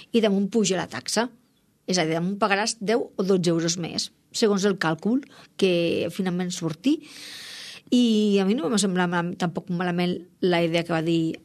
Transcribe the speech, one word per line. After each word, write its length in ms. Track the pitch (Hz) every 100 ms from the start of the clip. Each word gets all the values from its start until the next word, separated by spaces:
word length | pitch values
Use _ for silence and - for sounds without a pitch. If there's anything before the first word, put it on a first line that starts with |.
| -
i 80 | 233
damunt 280 | 208 196 202
puja 260 | 233 185 180
la 100 | 165
taxa. 400 | 113 - 214 233 - _ _ _ _ -
És 120 | 180
a 60 | 160
dir, 80 |
damunt 240 | 165 180 202
pagaràs 380 | 214 196 226 -
deu 300 | 196 240 - -
o 60 |
dotze 260 | 190 185 170
euros 260 | 165 165 175
més, 360 | 160 - - _ _
segons 340 | - 220 202
el 140 | 208 202
càlcul 460 | 160 160 202 254 - - - -
que 520 | 190 175 170 - 170
finalment 400 | - 185 180 180
surti. 500 | 180 165 156 262 320 - - - - - - - - -
I 480 | 247 240 214 214 196
a 40 | 190
mi 80 |
no 160 | 240 254
m'ha 80 | 214
semblat 300 | 196 180 180
mal-, 240 | 175 170 -
tampoc 320 | 180 170 -
malament 440 | 175 180 175 175 - - _
la 220 | 185 170
idea 200 | 170 170
que 100 | 165
va 80 | 165
dir 360 | 160 165 160 -